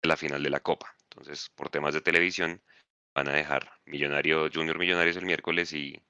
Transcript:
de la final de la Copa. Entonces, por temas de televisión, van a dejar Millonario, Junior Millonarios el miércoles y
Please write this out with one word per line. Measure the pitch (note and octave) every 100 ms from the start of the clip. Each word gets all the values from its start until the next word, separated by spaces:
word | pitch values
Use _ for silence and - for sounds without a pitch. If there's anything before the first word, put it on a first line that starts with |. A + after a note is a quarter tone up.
de | E2
la | D#2+
final | D#2 C#2+
de | C#2+
la | C#2+
Copa. | - D#2 - - _
Entonces, | - C#2 D2 -
por | _ C#2
temas | D#2 D2
de | D2+
televisión, | D#2+ E2+ F2 F2+ E2 E2+ _ - _ _ _
van | - C#2
a |
dejar | D2 D2+ C#2 - -
Millonario, | - C#2+ C#2+ C#2+ D2 D#2 D#2
Junior | E2 D#2+ D#2+
Millonarios | F2 F2 E2+ F2
el | F2+
miércoles | E2+ - E2+ E2+
y | D#2 C#2+ - _